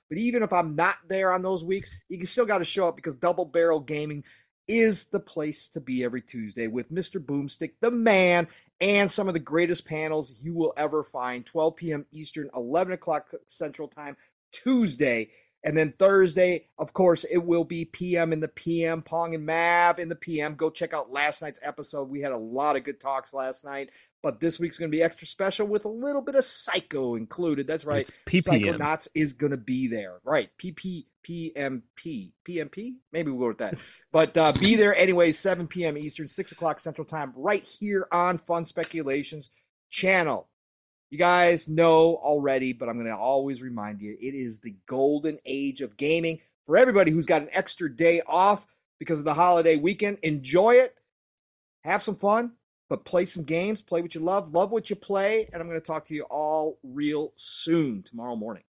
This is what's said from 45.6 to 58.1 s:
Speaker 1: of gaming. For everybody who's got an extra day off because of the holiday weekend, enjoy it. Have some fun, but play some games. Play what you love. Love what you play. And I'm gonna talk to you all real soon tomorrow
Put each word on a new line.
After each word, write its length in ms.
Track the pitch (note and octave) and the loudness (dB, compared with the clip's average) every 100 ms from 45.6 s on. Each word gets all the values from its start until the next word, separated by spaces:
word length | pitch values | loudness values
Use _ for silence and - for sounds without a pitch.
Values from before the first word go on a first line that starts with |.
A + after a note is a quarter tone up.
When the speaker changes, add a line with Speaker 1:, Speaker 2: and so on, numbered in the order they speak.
| C#3 C3 | -6 -6
Speaker 1:
of 140 | A#2+ - | -10 -4
gaming. 440 | C#3+ E3 E3 D#3+ _ _ | -2 0 -2 -6 _ _
For 120 | - F#3 | 2 6
everybody 360 | B3+ G3+ E3+ | 6 6 4
who's 140 | D#3+ D#3 | 4 2
got 160 | D#3+ | 0
an 80 | D3 | 0
extra 420 | F#3 F#3+ - D#3 | -4 -4 -8 -8
day 280 | A#2+ E3+ E3+ - | 2 2 2 2
off 400 | E3+ G3 G3+ - _ _ _ | 4 4 2 -4 _ _ _
because 220 | E3 D3+ | -4 -2
of 40 | |
the 100 | D3+ | 0
holiday 420 | D3 F3+ E3+ E3 D#3 | 4 6 6 6 4
weekend, 420 | E3+ G3 G3+ G3 | 2 0 -2 -2
enjoy 520 | D#3+ D3 B2+ F3 A3 B3 | -2 -4 2 4 8 8
it. 200 | B3+ - _ _ _ _ _ _ _ _ | 6 -2 _ _ _ _ _ _ _ _
Have 180 | D#3 G3 | -4 -2
some 140 | A3+ F#3 | -2 -2
fun, 360 | G3+ A3 A#3+ - _ _ - | 2 2 0 -10 _ _ -8
but 160 | - | -8
play 200 | - F3+ F#3 | 0 0 0
some 180 | F3 | -4
games. 380 | C#3+ E3 G3 A3 | -4 -2 -2 -4
Play 180 | - E3+ | -4 -4
what 120 | E3+ | -4
you 60 | D#3+ | -6
love. 320 | E3+ G3+ D#3+ | -2 -2 0
Love 200 | E3 G3 | 0 0
what 180 | A3+ - | -2 -4
you 60 | G3+ | -8
play. 520 | - G3 G3+ A3 G#3+ | -4 -2 0 0 -2
And 80 | E3+ | -10
I'm 80 | E3+ | -8
gonna 120 | E3 | -8
talk 260 | E3 D#3 - | -6 -8 -6
to 80 | |
you 80 | D3+ | -10
all 540 | - D3 D3+ D#3 D#3 - | -6 -4 -2 0 -2 -6
real 500 | C3 C3+ D3 D3+ D3+ - | -12 -4 -2 -2 -6 -10
soon 640 | - - D#3+ E3 C#3 G2 | -14 -8 0 0 0 -4
tomorrow 320 | - | -10